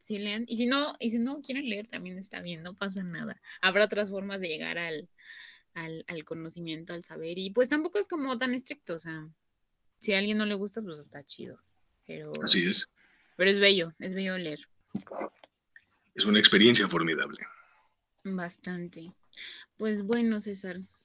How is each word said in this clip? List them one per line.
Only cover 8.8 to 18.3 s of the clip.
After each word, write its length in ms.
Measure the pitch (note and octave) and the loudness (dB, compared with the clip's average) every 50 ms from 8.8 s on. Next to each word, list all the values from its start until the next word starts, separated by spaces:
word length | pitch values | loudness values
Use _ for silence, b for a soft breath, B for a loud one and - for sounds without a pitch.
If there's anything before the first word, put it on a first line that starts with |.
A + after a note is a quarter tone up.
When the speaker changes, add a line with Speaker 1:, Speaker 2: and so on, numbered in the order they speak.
| - - E3+ | -8 -8 -6
Speaker 1:
o 40 | E3 | -6
sea, 300 | E3 E3 D#3+ D#3+ D#3 D#3+ - _ _ _ _ _ _ _ _ _ _ _ _ - | -6 -8 -8 -10 -10 -14 -18 _ _ _ _ _ _ _ _ _ _ _ _ -6
si 160 | - G#3+ G3 | -2 2 2
a 40 | F#3+ | 2
alguien 200 | G3+ G#3 G#3+ G#3+ | 2 2 0 0
no 80 | G#3+ | 0
le 80 | G#3 G#3 | 0 -2
gusta, 260 | F#3+ G3+ G#3 - A3+ | -2 -4 -6 -6 -8
pues 160 | A3 F3+ D#3 D3+ | -8 -8 -10 -10
está 240 | C#3+ - - C#3+ - | -12 -14 -16 -18 -14
chido, 360 | - - - C#3 B2 A#2 - _ _ _ _ _ _ _ _ _ | -14 -14 -12 -12 -14 -14 -18 _ _ _ _ _ _ _ _ _
pero 260 | - D#2+ D#2 D3+ D3+ D3+ - | -12 -12 -12 -10 -8 -6 0
Speaker 2:
Así 240 | - G#2 G#2 G2 F2 | 4 4 6 6 4
es. 220 | F#2 G#2 - - - _ _ _ _ _ _ _ _ _ | 0 0 -2 -4 -6 _ _ _ _ _ _ _ _ _
Speaker 1:
pero 140 | - F3+ G3 | 2 4 4
es 80 | G3 G3+ | 4 6
bello, 340 | G3+ G3+ G3 F#3 E3 E3 D#3 - | 6 6 6 4 2 -4 -6 -10
es 160 | - F#3+ F#3 | -10 -8 -6
bello 240 | F#3+ F#3+ F#3+ F#3 F#3 | -4 -4 -4 -4 -6
leer. 220 | F3 D#3 D3+ D3 - _ _ _ _ _ - F#3+ - - - - - - _ _ - _ _ _ _ _ _ - _ _ _ _ _ _ - | -6 -8 -8 -10 -14 _ _ _ _ _ -10 -10 -10 -8 -10 -10 -10 -10 _ _ -20 _ _ _ _ _ _ -20 _ _ _ _ _ _ -2
Speaker 2:
Es 100 | - - | 0 4
una 140 | G#2+ G#2 G#2+ | 6 6 10
experiencia 500 | G2+ - - F#2+ G#2 A#2+ A#2+ A#2 G2+ F#2 | 10 10 10 10 10 10 10 8 6 4
formidable. 500 | F2 E2+ E2 E2 D#2+ C#2+ - - - - - - b b b b b b b b b _ _ _ _ _ - | 2 0 2 2 0 0 -2 -4 -6 -12 -14 -18 b b b b b b b b b _ _ _ _ _ -10
Speaker 1:
Bastante. 880 | G3 | -6